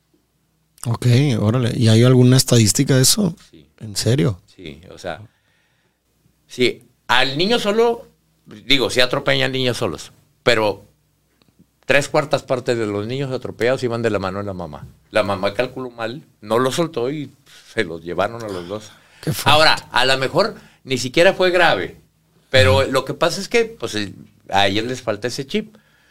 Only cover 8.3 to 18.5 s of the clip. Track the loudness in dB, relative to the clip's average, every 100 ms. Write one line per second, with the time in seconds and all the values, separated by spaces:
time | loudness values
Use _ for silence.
8.3 | _ _ -16 0 2 2 2 0 0 0
9.3 | 0 0 0 -2 -2 -4 -6 -14 _ _
10.3 | _ 0 2 2 -2 -10 _ _ _ _
11.3 | _ _ _ _ _ 0 0 2 -2 -2
12.3 | -4 -2 -6 -2 -2 -2 -4 -6 -6 -6
13.3 | -8 -10 -2 -2 0 -2 -2 0 0 -2
14.3 | -6 -8 -8 -10 -12 -18 -20 _ -2 0
15.3 | 0 -4 -2 -6 -6 -12 -8 -8 -10 -16
16.3 | _ -4 0 0 0 -4 -2 -4 -6 -10
17.3 | _ _ -20 -14 -6 -6 -6 -10 -4 -4
18.3 | -4 -10